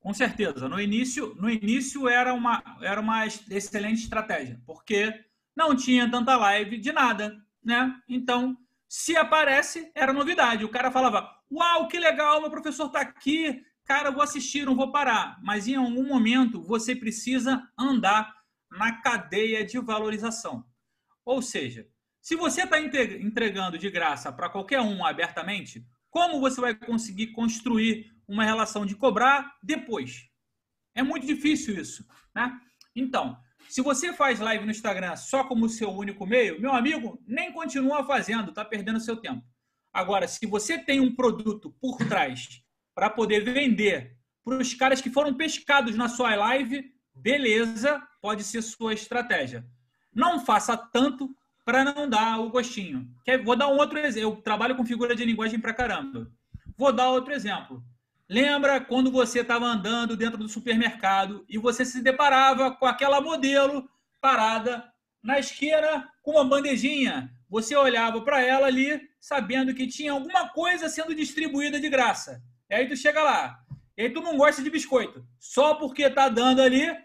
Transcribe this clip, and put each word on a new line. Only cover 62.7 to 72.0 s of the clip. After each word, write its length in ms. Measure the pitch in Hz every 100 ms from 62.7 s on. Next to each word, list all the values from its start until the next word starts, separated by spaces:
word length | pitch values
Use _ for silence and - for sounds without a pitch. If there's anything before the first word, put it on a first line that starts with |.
com 140 | 262 254
aquela 340 | 247 277 277
modelo 720 | 302 311 269 277 277 285 262 _ _ _
parada 680 | 269 240 220 226 226 240 - _ _ _
na 160 | 214 277
esquina 720 | - - 294 311 311 294 262 _
com 80 | 285
uma 140 | 302 262
bandejinha? 840 | 277 277 247 254 294 240 147 127 - _
Você 260 | 214 220 285
olhava 460 | 269 233 226 220
pra 200 | 226 285
ela 260 | 247 269 277
ali, 340 | 254 277 294 - _
sabendo 540 | - 285 196 262 262
que 120 | 262 262
tinha 280 | - 294
alguma 360 | 277 330 359 349
coisa 380 | 302 339 349 311
sendo 260 | 311 320
distribuída 640 | 311 294 - 311 277 294 294
de 100 | 302
graça. 520 | 269